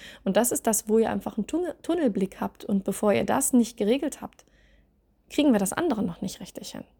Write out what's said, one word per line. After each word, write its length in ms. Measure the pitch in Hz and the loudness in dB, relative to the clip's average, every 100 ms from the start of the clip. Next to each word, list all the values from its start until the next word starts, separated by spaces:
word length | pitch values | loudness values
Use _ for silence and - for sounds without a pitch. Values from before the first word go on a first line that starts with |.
| - - | -20 -6
Und 120 | 190 190 | 0 2
das 160 | 247 | 2
ist 140 | - - | 0 0
das, 220 | 220 - | -2 2
wo 100 | 220 | 2
ihr 120 | 220 | 2
einfach 260 | 202 208 214 | -2 -4 -6
einen 100 | 202 | -4
Tunnel-, 280 | 320 349 - | -4 -4 -6
Tunnelblick 580 | - 349 277 190 190 - | -4 0 0 0 -4 -4
habt 240 | 196 - | -8 -8
und 200 | - 196 | -2 0
bevor 280 | 202 196 214 | 0 0 2
ihr 120 | 226 | 2
das 280 | 202 220 - | 2 0 4
nicht 240 | 247 226 - | 4 2 0
geregelt 440 | 202 277 302 - | 0 0 0 -6
habt, 240 | 202 - _ _ _ _ _ _ _ _ _ | -14 -16 _ _ _ _ _ _ _ _ _
kriegen 220 | - 294 | 2 4
wir 60 | 214 | 4
das 140 | 190 | 2
andere 300 | - 339 214 | -2 -2 0
noch 180 | 196 165 | -4 -6
nicht 200 | 190 - | -10 -10
richtig 320 | - - 202 | -14 -14 -14
hin. 120 | - - _ | -14 -16 _